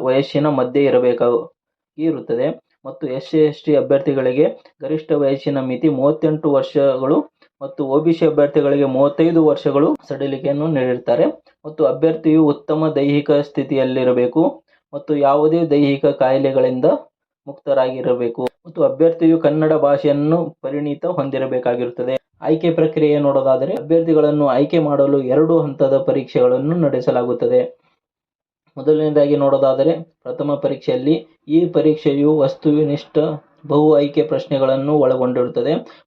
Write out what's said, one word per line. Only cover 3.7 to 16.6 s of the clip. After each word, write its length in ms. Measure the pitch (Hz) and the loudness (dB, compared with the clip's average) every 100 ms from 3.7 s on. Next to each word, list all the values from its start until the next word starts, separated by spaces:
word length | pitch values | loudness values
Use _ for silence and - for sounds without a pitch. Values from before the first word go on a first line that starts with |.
| 143 | 0
ಅಭ್ಯರ್ಥಿಗಳಿಗೆ 720 | 127 139 143 135 127 127 160 - _ _ | 2 0 0 0 0 0 0 -2 _ _
ಗರಿಷ್ಠ 300 | 139 156 - | -8 -8 -2
ವಯಸ್ಸಿನ 480 | 147 139 139 151 139 | -2 0 -2 -4 -4
ಮಿತಿ 300 | 131 123 160 | -4 -2 -2
ಮೂವತ್ತೆಂಟು 580 | 131 139 160 160 156 156 | 0 0 0 -2 -2 0
ವರ್ಷಗಳು 640 | 139 127 147 139 131 131 165 151 _ _ _ | 0 0 0 0 0 0 -2 -2 _ _ _
ಮತ್ತು 200 | 139 - 135 | -12 -8 -2
ಒ 100 | 139 | 0
ಬಿ 140 | 160 | 0
ಸಿ 100 | 165 160 | 2 0
ಅಭ್ಯರ್ಥಿಗಳಿಗೆ 600 | 147 143 151 143 143 139 | 2 2 2 2 2 0
ಮೂವತ್ತೈದು 560 | 131 143 - 165 165 156 | 2 0 2 2 2 2
ವರ್ಷಗಳು 440 | 139 151 139 156 302 - | 2 0 0 0 -2 -8
ಸಡಿಲಿಕೆಯನ್ನು 600 | 135 139 135 135 143 156 | -8 -6 -4 -4 -2 -2
ನೀಡಿರುತ್ತಾರೆ. 580 | 147 127 123 - 123 226 - _ _ | -2 -2 -2 -2 0 0 -4 _ _
ಮತ್ತು 180 | 151 156 143 | -12 -2 0
ಅಭ್ಯರ್ಥಿಯು 560 | 131 160 160 160 156 151 | 2 -2 0 2 4 2
ಉತ್ತಮ 420 | 147 - 151 156 139 | 0 -4 -2 -2 0
ದೈಹಿಕ 360 | 143 143 143 143 143 | 0 0 0 0 0
ಸ್ಥಿತಿಯಲ್ಲಿರಬೇಕು 960 | - 135 135 131 127 127 123 123 160 185 - _ _ _ | -6 -4 -2 -2 0 0 0 0 0 0 -2 _ _ _
ಮತ್ತು 200 | 143 - 147 | -12 -4 0
ಯಾವುದೇ 440 | 139 143 156 165 165 | 2 2 2 2 2
ದೈಹಿಕ 360 | 143 143 139 147 - | 2 2 2 0 0
ಕಾಯಿಲೆಗಳಿಂದ 720 | 131 135 139 135 | 0 0 0 0